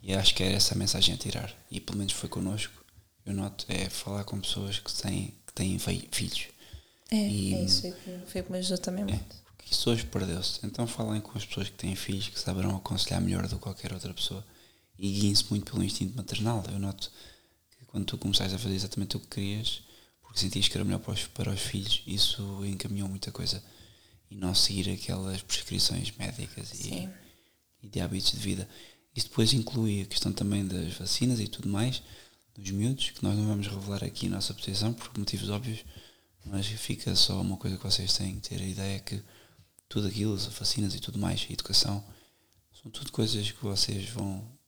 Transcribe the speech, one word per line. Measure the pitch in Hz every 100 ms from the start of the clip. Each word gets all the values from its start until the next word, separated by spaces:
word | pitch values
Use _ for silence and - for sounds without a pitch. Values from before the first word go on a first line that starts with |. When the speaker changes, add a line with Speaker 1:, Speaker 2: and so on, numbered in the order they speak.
Speaker 1:
E | 95
acho | 95 98 -
que |
era | 95 98
essa | - -
a |
mensagem | 98 - - -
a |
tirar. | - 101 104 - -
E | 107
pelo | - 104
menos | 98
foi | - -
connosco. | - 92 104 101 - - - _ _ -
Eu |
noto, | 101 101 95 -
é | 92 95
falar | - - 101
com | 101 101
pessoas | - - 98 104
que | - -
têm, | - 92 95 - -
que |
têm | - 95 92
fi-, | - 92 -
filhos. | - - - - - - - - _ -
Speaker 2:
É, | 220 208
Speaker 1:
E | 208 196 185
Speaker 2:
é |
isso, | 185 202
foi | 180
o | 180
que, | - 180 175
foi | 185
o |
que | 185
me | 185
ajudou | 185 180
também | 180 185
Speaker 1:
É, | 202
Speaker 2:
muito. | 196 - - - -
Speaker 1:
porque | -
isso | - -
hoje | 117 -
perdeu-se. | - 95 87 95 -
Então | 101 98 117
falem | - 110 107
com | 104 -
as | -
pessoas | - 95
que | -
têm | - 95
filhos, | - 98 104
que | -
saberão | - 95 95 95
aconselhar | - 95 - 92
melhor | 92 92 95
do | -
que |
qualquer | - 95 -
outra | 92 92
pessoa. | 90 - 95 101 - - _ _ 92
E | 98
guiem-se | 101 104 101 -
muito | 104 -
pelo | 95
instinto | 95 - 95 123
maternal. | - 107 107 117 -
Eu | 98
noto | 98 98 - - - - _ _ _ _
que | -
quando | 110 98
tu | 131
começaste | 98 98 95 95
a |
fazer | 113 95
exatamente | 101 - 98 101
o |
que | -
querias, | - 98 104 117 - - - - _
porque | - -
sentias | 95 95 104
que | 98
era | 98
melhor | 95
para | -
os, | 101 -
para | - 117
os | 98
filhos, | - 104 101 - -
isso | 98 - - 98 98
encaminhou | 101 95 98 101 95
muita | 95 -
coisa. | - - 95 - - - - - - _
E | 101
não | 92 92
seguir | - 98 95
aquelas | 95 - 95 95 95
prescrições | - - - 95 - 90 104 -
médicas | 95 - - - -
e, | -
Speaker 2:
Sim. | - 180 190 190 - - _ _ _ _
Speaker 1:
e | 101
de | 101
hábitos | 87 95 -
de | -
vida. | 101 95 - - - - _ -
Isso | -
depois | - 113
inclui | 135 - 117 110 101
a | 95
questão | - 101
também | 92 101 101 98
das | 90 82 92
vacinas | 92 - 123 120
e | 101
tudo | - 98
mais, | 101 120 127 - - - _ _ -
dos | 98
miúdos, | 98 113 135 -
que | -
nós | 98 101
não | 107
vamos | 101 101
revelar | 98 98 101
aqui | 87 - 92
a |
nossa | 95 -
posição | - - 98 107
por | 117 - -
motivos | 101 101 101
óbvios, | 101 120 110 - - - _ _ _ -
mas | 98 101
fica | 110 - - - 92
só | - 95
uma | 95 95
coisa | - 95
que |
vocês | 98 92 95
têm | - 95 98
que | -
ter | 92
a | 95
ideia | 92 98 98
que | - 101 - - - - - _ _
tudo | - 101
aquilo, | 107 107
as | 98 98
vacinas | - 104 - 101 95
e |
tudo | - -
mais, | 92 92 -
a |
educação, | - - 98 - 101 - - - _ _ _ _ -
são | 110
tudo | - 139
coisas | - 110 107 101
que | -
vocês | 104 98 - 101 95
vão | 120 98 95 110 131